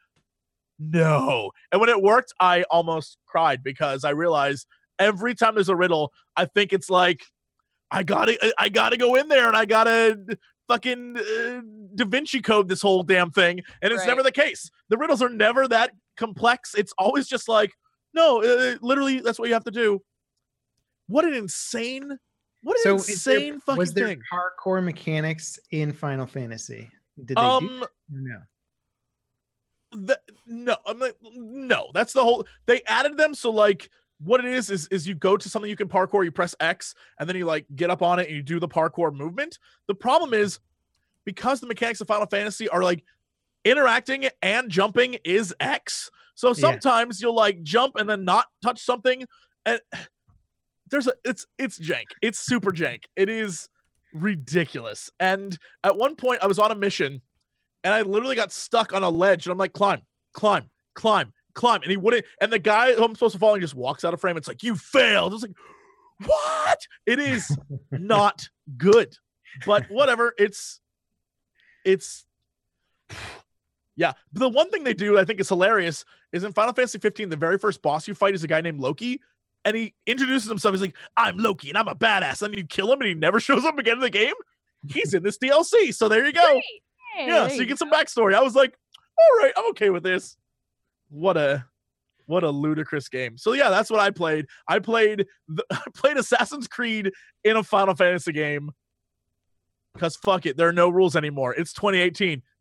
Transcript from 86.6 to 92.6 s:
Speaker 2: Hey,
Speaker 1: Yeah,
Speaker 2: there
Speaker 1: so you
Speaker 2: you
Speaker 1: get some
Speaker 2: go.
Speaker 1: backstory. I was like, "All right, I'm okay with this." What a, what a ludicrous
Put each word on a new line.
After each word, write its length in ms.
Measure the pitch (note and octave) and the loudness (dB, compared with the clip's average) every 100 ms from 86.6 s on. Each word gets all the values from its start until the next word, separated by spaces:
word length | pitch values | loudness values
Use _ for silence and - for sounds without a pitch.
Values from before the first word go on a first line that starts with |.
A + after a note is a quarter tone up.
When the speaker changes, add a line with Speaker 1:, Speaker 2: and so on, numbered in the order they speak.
| - G#4+ _ _ A#4 G4+ | 0 -16 _ _ -14 -8
Speaker 2:
Hey, 120 | C#4+ | 0
Speaker 1:
Yeah, 120 | E4 | 2
Speaker 2:
there 60 | A3 | 2
Speaker 1:
so 40 | |
you 60 | C4+ | -2
Speaker 2:
you 60 | B3 | -4
Speaker 1:
get 100 | C#4 | -4
some 120 | D4+ | 0
Speaker 2:
go. 60 | D4+ | 0
Speaker 1:
backstory. 380 | C#4+ A#3+ G3+ | 2 0 4
I 60 | G3+ | 4
was 140 | C4+ B3+ | 4 4
like, 200 | C4 - _ _ _ - | 2 0 _ _ _ 6
"All 220 | E5 A#4 | 6 8
right, 140 | C4+ - | 4 2
I'm 120 | A4+ | -2
okay 200 | - G#3 | 0 0
with 120 | F3 | 0
this." 340 | F3 F3+ - - _ _ _ _ _ _ _ | 0 -2 -4 -18 _ _ _ _ _ _ _
What 260 | D3 F#3+ E3 | -2 0 2
a, 280 | C#3 C#3 - _ _ _ _ _ - | 2 0 -6 _ _ _ _ _ -4
what 160 | F3 | 0
a 80 | D#3+ | 0
ludicrous 580 | C#3+ | 0